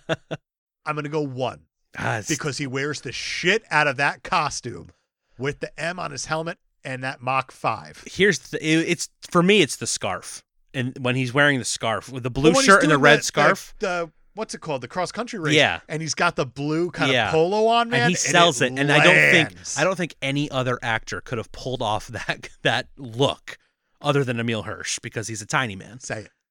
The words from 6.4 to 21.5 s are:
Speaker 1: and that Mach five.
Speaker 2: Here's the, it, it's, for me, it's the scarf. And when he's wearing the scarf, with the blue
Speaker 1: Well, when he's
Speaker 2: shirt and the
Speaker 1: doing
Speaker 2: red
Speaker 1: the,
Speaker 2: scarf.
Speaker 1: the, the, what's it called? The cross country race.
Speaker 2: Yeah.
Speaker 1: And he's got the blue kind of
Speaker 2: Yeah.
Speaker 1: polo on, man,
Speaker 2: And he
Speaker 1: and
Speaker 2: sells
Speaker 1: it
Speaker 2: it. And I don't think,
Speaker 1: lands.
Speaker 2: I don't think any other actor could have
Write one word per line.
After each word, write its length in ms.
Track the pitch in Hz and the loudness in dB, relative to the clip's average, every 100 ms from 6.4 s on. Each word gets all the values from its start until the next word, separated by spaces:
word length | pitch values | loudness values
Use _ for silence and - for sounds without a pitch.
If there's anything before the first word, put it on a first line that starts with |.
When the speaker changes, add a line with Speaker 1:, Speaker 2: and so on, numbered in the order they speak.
| 165 175 _ _ | -6 -12 _ _
Speaker 1:
and 200 | 139 131 | -12 -10
that 180 | 131 - | -10 -8
Mach 300 | 123 131 - | -4 -4 -4
five. 520 | - 139 110 76 - - | -6 -4 -4 -8 -20 -10
Speaker 2:
Here's 320 | - 202 165 | 2 2 2
the, 180 | - - 156 | -4 -6 0
it, 240 | 160 165 | 2 2
it's, 200 | 170 - _ - | -2 -6 _ -2
for 120 | 175 | 2
me, 180 | 180 214 | 6 6
it's 140 | 147 - | 4 0
the 120 | 117 | -6
scarf. 560 | - 104 92 - - _ _ _ | -4 -4 -6 -10 -18 _ _ _
And 240 | 139 123 131 | -6 -6 -4
when 160 | 123 127 | -2 -2
he's 180 | 127 | 0
wearing 260 | 135 143 135 | 2 4 2
the 60 | 107 | -2
scarf, 460 | - 113 104 - | -4 -4 -4 -6
with 120 | 131 | -8
the 60 | 123 | -6
blue 140 | 120 147 | 4 6
Speaker 1:
Well, 40 | |
when 80 | 269 | 8
he's 40 | 202 | 8
Speaker 2:
shirt 180 | 196 | 8
and 80 | 151 | 8
the 40 | 147 | 6
Speaker 1:
doing 80 | |
Speaker 2:
red 160 | 143 147 | 6 6
Speaker 1:
the, 40 | |
Speaker 2:
scarf. 500 | - - 151 196 - - | 4 2 4 2 -4 -6
Speaker 1:
the, 60 | 196 | -4
the, 240 | 175 165 _ _ 196 | -2 -6 _ _ -10
what's 180 | 220 | -10
it 80 | - | -10
called? 200 | 160 135 | -6 -6
The 60 | 123 | -6
cross 240 | 180 175 | -6 -4
country 260 | 202 233 214 | -6 -8 -4
race. 140 | 151 151 | 2 4
Speaker 2:
Yeah. 260 | 120 82 - | 4 2 -8
Speaker 1:
And 120 | 156 | -8
he's 120 | 160 - | -6 -2
got 200 | 175 160 | -2 -2
the 80 | 135 | -4
blue 460 | - 143 160 175 | -6 -4 -2 -4
kind 180 | - 135 | -2 0
of 20 | |
Speaker 2:
Yeah. 160 | 127 104 | 2 2
Speaker 1:
polo 360 | 160 170 214 220 | 2 2 2 2
on, 220 | 233 233 | 2 2
man, 120 | 240 | 0
Speaker 2:
And 60 | 240 | 2
he 40 | 175 | 0
Speaker 1:
and 20 | |
Speaker 2:
sells 420 | 143 175 170 143 | 2 6 6 4
Speaker 1:
it 100 | 127 | 0
Speaker 2:
it. 60 | 131 | 0
And 120 | 143 | 2
I 120 | 147 | 6
don't 100 | 156 | 6
think, 360 | 156 147 143 151 - | 6 6 4 2 -4
Speaker 1:
lands. 220 | - - | -8 -2
Speaker 2:
I 60 | |
don't 120 | 165 185 | 0 0
think 180 | 170 - | -6 -6
any 280 | 139 139 147 | -4 -2 -2
other 300 | 135 127 123 | -2 -2 -2
actor 380 | 123 110 - 92 | -2 -4 -4 -10
could 160 | - 113 | -8 -8
have 140 | - | -8